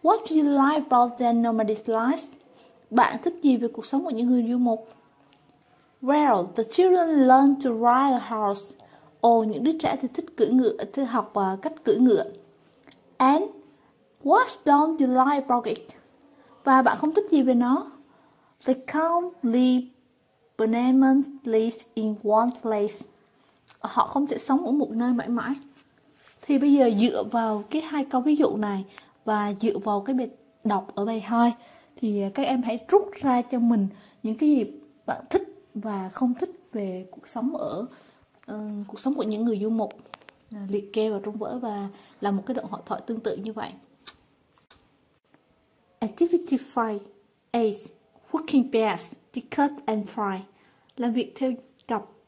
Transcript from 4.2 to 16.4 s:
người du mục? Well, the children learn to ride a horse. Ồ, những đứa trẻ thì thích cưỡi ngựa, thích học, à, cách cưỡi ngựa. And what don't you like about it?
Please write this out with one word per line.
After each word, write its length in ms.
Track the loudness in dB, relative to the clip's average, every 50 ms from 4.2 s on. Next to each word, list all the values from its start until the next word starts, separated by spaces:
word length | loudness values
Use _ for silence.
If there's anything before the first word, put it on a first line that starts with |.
| 0
người 200 | 2 2 2 2 0
du 80 | 0 0
mục? 300 | 0 0 0 -2 -6 -18 -20 _ _ _ _ _ _ _ _ _ _ _ _ _ _ _ _ _ _ _ _ _
Well, 500 | 0 2 2 4 4 4 4 2 0 -2
the 100 | -4 -6
children 460 | -6 -2 2 4 6 6 6 4 4 4
learn 460 | 4 4 8 8 8 8 8 6 4 2 0
to 60 | -2
ride 480 | -2 2 4 4 4 4 4 2 2 0
a 80 | -2 -6
horse. 480 | -6 -2 -2 -2 -2 -4 -8 -20 -20 _ -20 _ _ -20 _ _ _ _
Ồ, 240 | 4 4 6 4 2
những 200 | 0 -4 0 0
đứa 140 | 0 0 0
trẻ 180 | -2 -2 -2 -2
thì 60 | -6 -6 -8
thích 100 | -8 -12 -10 -2
cưỡi 120 | 0 0 4
ngựa, 360 | 4 4 4 2 0 -2 -8 -8
thích 120 | -4 -6 -4
học, 300 | -2 -2 -4 -4 -2 -4
à, 220 | -2 -2 -2 -4 -4
cách 220 | -6 -8 -10 -4 0
cưỡi 120 | 0 2
ngựa. 280 | 4 6 4 4 4 0 -4 -10 -18 -20 _ _ _ _ _ _ _ _ -20 -20 _ _ _ _
And 280 | _ 2 4 4 2 0 -4 -10 -18 -20 _ _ _ _ _ _ _ _ _ _ _ 0
what 220 | 2 4 4 4 0 -4 -4 _
don't 340 | 4 4 4 4 2 2 0
you 260 | 0 2 4 2 2
like 220 | 2 2 -2 0
about 180 | 0 -2 -2 0
it? 140 | -4 -6 -8 -10 -20 -20 -20 _ _ _ _ _ _ _ _